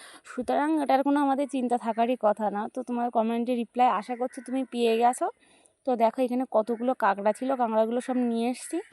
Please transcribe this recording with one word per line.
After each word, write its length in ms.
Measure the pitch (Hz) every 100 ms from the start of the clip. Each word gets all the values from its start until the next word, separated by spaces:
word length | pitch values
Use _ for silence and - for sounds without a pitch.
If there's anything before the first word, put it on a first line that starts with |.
| - - -
সুতরাং 440 | - 247 254 302 311
এটার 200 | 269 262
কোনো 140 | 277 285
আমাদের 280 | 277 269 285
চিন্তা 260 | 269 240 240
থাকারই 380 | 226 220 233 254
কথা 240 | 214 214 214
না। 120 | 202 220
তো 100 | 254
তোমার 240 | 247 240 240
কমেন্টে 420 | 233 220 233 240 240
রিপ্লাই 340 | 226 240 247
আশা 240 | 196 214 240
করছি 240 | 254 -
তুমি 200 | 247 262 262
পেয়ে 280 | 240 233 226
গেছো। 280 | 240 254 359 - _ _ _ _ -
তো 40 | 233
দেখো, 240 | 226 247
এখানে 220 | 254 247 262
কতগুলো 400 | 220 220 226 247 254
কাঁকড়া 360 | 208 202 208
ছিল, 160 | 208 262 269
কাঁকড়াগুলো 440 | 233 220 226 240
সব 160 | 254 254
নিয়ে 260 | 240 226 233
এসেছি। 300 | 247 - 330 -